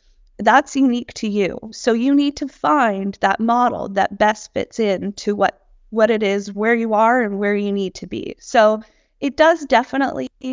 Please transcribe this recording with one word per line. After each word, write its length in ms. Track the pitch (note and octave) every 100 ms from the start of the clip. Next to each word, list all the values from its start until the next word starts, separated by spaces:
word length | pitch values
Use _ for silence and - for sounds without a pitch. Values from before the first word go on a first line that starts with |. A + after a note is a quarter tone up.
| _ _ _ -
that's 360 | G#3+ B3 C#4
unique 380 | C4+ C4+ A#3+ -
to 140 | - G#3+
you. 300 | G3+ G3 - A3
So 220 | - B3
you 220 | A3+ C4
need 220 | C#4+ C#4+ C#4+
to 100 | C#4
find 680 | - D4 D4+ A#3 G3 G3 -
that 200 | G3 G3
model 500 | A3+ A#3+ B3 F#3 -
that 280 | G3 - G3+
best 340 | G#3+ G#3+ -
fits 260 | - - -
into 560 | G#3+ F3+ F#3+ G3+ - G3+
what, 240 | G3 - _ _ _
what 200 | A3 A3
it 120 | A3
is, 300 | G3+ G3+ G3
where 220 | G3+ A3
you 200 | A#3 A3+
are 280 | G#3+ A3+ B3+
and 160 | G#3+ G3
where 160 | G3+
you 180 | G3+ G3+
need 220 | G3+ F#3 -
to 100 | F3+
be. 300 | A2+ - -
So 420 | - A#3+ G#3+ A3 - _ _ _
it 160 | C#4+ -
does 300 | D#4 E4 D4
definitely 640 | A#3+ C4 C4+ C4+ C4+ B3+ _ C4